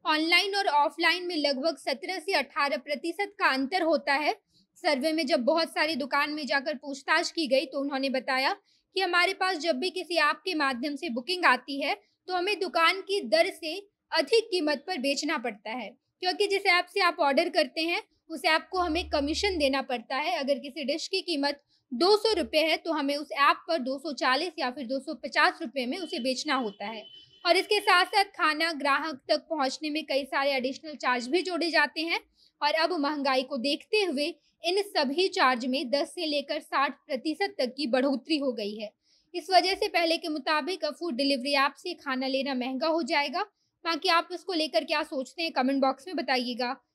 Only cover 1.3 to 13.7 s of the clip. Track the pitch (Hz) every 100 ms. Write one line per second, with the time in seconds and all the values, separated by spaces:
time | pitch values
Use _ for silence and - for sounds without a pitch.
1.3 | 339 285 262 320 302 349 269 - 370 370
2.3 | 349 269 311 285 285 285 294 339 339 403
3.3 | - 339 262 269 370 320 302 285 277 302
4.3 | 453 _ _ _ - 339 277 311 311 277
5.3 | 320 233 320 320 349 311 311 269 285 294
6.3 | 302 277 285 277 285 294 277 - 320 339
7.3 | - 285 262 320 285 285 269 269 262 -
8.3 | 262 277 403 _ _ _ 370 381 349 330
9.3 | 381 370 359 330 262 359 359 330 339 294
10.3 | 311 381 302 277 247 294 285 349 233 254
11.3 | 370 320 247 - 277 302 415 _ _ -
12.3 | 359 359 370 370 330 330 381 370 392 240
13.3 | 311 359 302 320